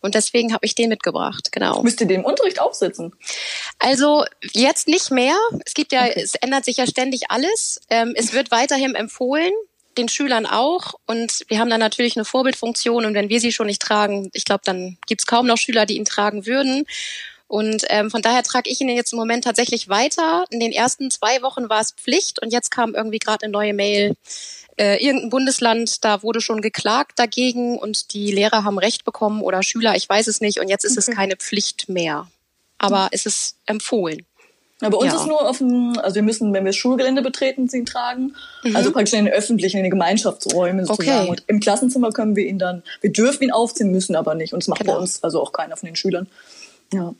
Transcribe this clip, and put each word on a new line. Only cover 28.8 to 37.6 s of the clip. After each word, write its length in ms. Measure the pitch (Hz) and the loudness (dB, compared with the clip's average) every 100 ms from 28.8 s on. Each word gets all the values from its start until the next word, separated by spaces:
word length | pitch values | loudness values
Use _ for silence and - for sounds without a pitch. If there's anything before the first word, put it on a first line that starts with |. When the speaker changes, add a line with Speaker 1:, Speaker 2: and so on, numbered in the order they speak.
| 196 233 - | 0 0 -6
Speaker 1:
bekommen 380 | - 214 214 | -2 -2 0
oder 180 | 185 185 | -2 0
Schüler, 340 | 190 226 226 202 | -2 0 0 0
ich 140 | - | 0
weiß 160 | 202 226 | 0 0
es 160 | 208 | 0
nicht. 180 | 214 202 | -2 -2
Und 80 | 190 | -2
jetzt 160 | 196 | 0
ist 140 | 208 247 | 0 0
es 100 | 202 | 0
Speaker 2:
Okay. 60 | 220 | 0
Speaker 1:
keine 200 | 196 185 | -2 -2
Pflicht 540 | - 208 202 - - | -4 -2 -2 -6 -6
mehr. 380 | 185 165 147 180 _ _ _ _ _ | -2 -2 -4 -8 _ _ _ _ _
Aber 300 | 202 196 190 | 0 2 0
es 160 | - 214 | -2 -4
ist 280 | - - - - | -4 -6 -10 -6
empfohlen. 580 | 214 - 233 170 156 - _ _ _ _ _ | -6 -2 -2 -2 -4 -12 _ _ _ _ _
Speaker 2:
Ja, 80 | 214 | 0
bei 80 | 196 | 2
uns 160 | 269 | 2
Speaker 1:
Ja. 60 | - | 2
Speaker 2:
ist 80 | - | 0
nur 200 | 302 240 | 2 2
auf 120 | 254 | 2
dem, 340 | 262 247 240 240 | 2 2 2 0
also 160 | 196 202 | 0 2
wir 80 | |
müssen, 280 | 214 220 214 | 2 2 2
wenn 100 | 196 | 2
wir 60 | 190 | 2
das 40 | 196 | 0
Schulgelände 460 | 247 254 262 269 | 2 2 2 2
betreten, 480 | 262 - 262 262 | 0 0 -2 0